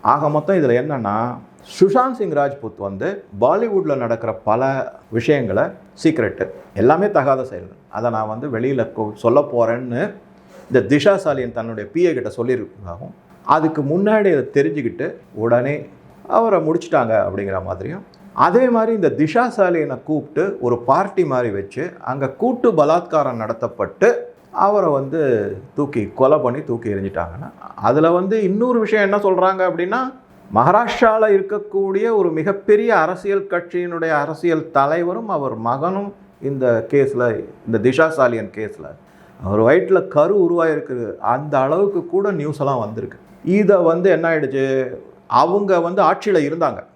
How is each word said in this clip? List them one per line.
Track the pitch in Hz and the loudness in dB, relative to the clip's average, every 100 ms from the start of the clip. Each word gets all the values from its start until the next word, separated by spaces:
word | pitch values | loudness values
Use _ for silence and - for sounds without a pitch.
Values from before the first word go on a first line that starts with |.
ஆக | - 143 151 | 2 2 2
மொத்தம் | 151 151 190 | 0 0 2
இதுல | 139 | 2
என்னன்னா, | 120 151 139 104 104 120 123 - - - - | 2 0 -4 -4 -2 -4 -8 -16 -20 -20 2
சுஷாந்த் | 190 247 262 | 4 4 0
சிங் | 240 196 | -2 -2
ராஜ்புத் | 147 143 139 110 - | 0 -2 -4 -12 -8
வந்து | 98 95 143 196 - 98 | -8 -6 -6 -8 -14 0
பாலிவுட்ல | 120 190 233 196 151 135 | 2 2 0 -2 0 -2
நடக்கிற | 117 113 117 | -2 -4 -4
பல | 107 - 113 135 135 - - _ | -4 0 0 0 -2 -6 -12 _
விஷயங்களை, | 113 135 143 117 95 156 - - - | -4 0 0 2 0 -2 -4 -20 -2
சீக்ரெட்டு, | 160 143 107 - - - - | 0 2 -2 -2 -8 -8 -16
எல்லாமே | 95 117 165 202 | 0 2 2 2
தகாத | 180 135 131 | 0 0 -2
செயல்கள், | 127 90 - - _ | -4 -12 -16 -20 _
அதை | - 120 | -6 -4
நான் | 110 110 | -4 -6
வந்து | 110 143 113 | -6 -6 -4
வெளியில | 127 135 110 - | -2 -2 -4 -4
கொ-, | 107 | -6
சொல்ல | 104 117 131 | -2 2 2
போறேன்னு | 143 120 113 120 127 120 196 - - - - - - | 2 0 0 0 -4 -4 -4 -8 -20 -20 -20 -20 0
இந்த | 123 117 143 | 2 4 2
திஷா | 202 196 | 4 2
சாலியன் | 156 135 120 | 0 -4 -4
தன்னுடைய | 117 113 107 104 | -6 -8 -8 -6
பி | 160 175 | 0 2
ஏ | |
கிட்ட | 131 110 123 | 4 0 2
சொல்லியிருக்காகவும், | 120 123 95 98 92 87 135 - _ - | -2 -2 -4 -14 -14 -14 -16 -20 _ -14
அதுக்கு | - 156 156 156 | 2 2 2 -2
முன்னாடி | 139 170 202 220 | -2 0 2 2
அதை | 196 151 123 | 4 2 2
தெரிஞ்சுக்கிட்டு | 143 151 147 117 - 151 - - | 0 0 0 -6 -4 -8 -8 -16
உடனே | 104 113 120 131 147 - - - - - | -4 2 2 2 -6 -10 -20 -20 -20 -2
அவரை | - 226 185 | 0 2 2
முடிச்சிட்டாங்க | 165 170 - 151 117 110 95 | 0 -2 0 0 2 0 0
அப்படிங்கிற | 98 98 95 | -4 -4 -6
மாதிரியும், | 90 90 104 180 - - - | -6 -8 -8 -12 -16 -20 -14
அதே | - 147 208 254 | 0 2 4 2
மாதிரி | 233 226 220 | 2 0 0
இந்த | 160 | 0
திஷா | 131 156 233 247 - | 0 0 2 0 0
சாலியனை | 185 170 147 127 | 2 2 -2 -6
கூப்பிட்டு | - 151 - 151 190 196 | -4 -6 -4 -4 -4 -2
ஒரு | 123 120 | -2 -2
பார்ட்டி | 120 147 196 196 156 | 2 0 0 -2 0
மாதிரி | 127 120 | 0 -2
வச்சு | 98 98 - 170 - | -4 -8 -8 -10 -10
அங்க | - 135 131 | -8 -4 -6
கூட்டு | - 233 247 240 | -2 -2 2 0
பலாத்காரம் | 170 147 170 170 156 135 117 | 2 2 2 0 -2 0 -4
நடத்தப்பட்டு | 110 113 120 - 98 - 226 233 - - _ | -6 -4 -6 -4 -6 2 2 2 -6 -18 _
அவரை | - 196 208 175 | 0 2 2 2
வந்து | 139 135 160 143 113 101 98 - - | 0 -2 -2 0 0 -2 -8 -10 -6
தூக்கி, | 143 - - | -4 -2 -6
கொலை | - 131 151 | 0 2 4
பண்ணி | 123 131 | 2 -4
தூக்கி | 151 117 110 | -6 -6 -4
எறிஞ்சிட்டாங்கன்னா, | 98 98 82 85 87 156 - - - | -4 -4 -6 -8 -10 -16 -18 -20 -2
அதுல | 196 139 165 | 0 4 4
வந்து | 175 190 220 | 2 0 0
இன்னொரு | 190 202 247 240 | 0 0 0 0
விஷயம் | 208 214 196 | 2 0 2
என்ன | 202 | 2
சொல்றாங்க | 202 185 185 190 185 | 2 2 2 2 -2
அப்படின்னா, | 165 180 233 262 - _ - - - | -2 -2 -2 -4 -10 _ -20 -2 2
மகாராஷ்டிரால | 135 208 240 - 233 220 214 | 4 4 2 2 2 4 4
இருக்கக்கூடிய | 196 196 208 208 196 190 196 226 220 | 2 2 -6 -4 -2 0 0 0 2
ஒரு | 180 | 0
மிகப்பெரிய | 160 160 196 - 208 233 208 | 0 -2 -4 2 2 4 2
அரசியல் | 160 185 202 196 196 | 2 -2 -2 -4 -2
கட்சியினுடைய | 175 175 180 175 170 160 | -6 -4 -6 -4 -4 0
அரசியல் | 151 147 156 170 156 156 | 0 -2 -2 0 0 0
தலைவரும் | 139 139 165 175 202 220 | 0 2 0 -2 -4 -4
அவர் | 170 135 113 | -4 -4 -4
மகனும் | 117 135 165 190 202 196 - _ | -2 -2 -2 -4 -8 -12 -20 _
இந்த | 135 135 127 113 - | -8 -2 2 0 2
கேஸ்ல, | 143 135 123 120 107 - - - | 2 2 0 -2 -2 -8 -14 -4
இந்த | 113 185 | 0 2
திஷா | 165 160 | 4 2
சாலியன் | 156 123 113 104 104 | 4 0 0 -8 -10
கேஸ்ல | 107 - 73 76 _ _ - - | -10 -12 -18 -20 _ _ -20 -12
அவர் | 95 104 | -2 2
வயிற்றுல | 113 165 185 185 135 | 4 4 4 0 2
கரு | 147 160 202 | 0 2 2
உருவாயிருக்கு, | 170 175 165 151 156 123 110 - | 2 2 0 -2 -4 -8 -8 -6
அந்த | 107 127 151 143 | -2 -2 0 0
அளவுக்கு | 135 165 202 190 170 | 2 2 0 -2 -2
கூட | 185 202 | -2 0
நியூஸ் | 175 147 147 | -2 -6 -4
எல்லாம் | 147 131 | -2 -2
வந்திருக்கு. | 107 113 - - - - | -4 -8 -12 -14 -20 -10
இதை | - 196 202 196 | 0 4 6 6
வந்து | 165 165 185 | 4 4 2
என்ன | 160 165 | 2 2
ஆயிடுச்சு, | 160 139 135 135 131 123 - - - _ | 0 -2 -2 0 -2 -2 -8 -18 -20 _
அவங்க | 123 160 196 202 180 | 2 4 2 2 0
வந்து | 170 185 | 0 0
ஆட்சியில | 160 190 208 180 | 2 2 0 0
இருந்தாங்க. | 143 165 156 98 - | 0 -2 -4 -4 -14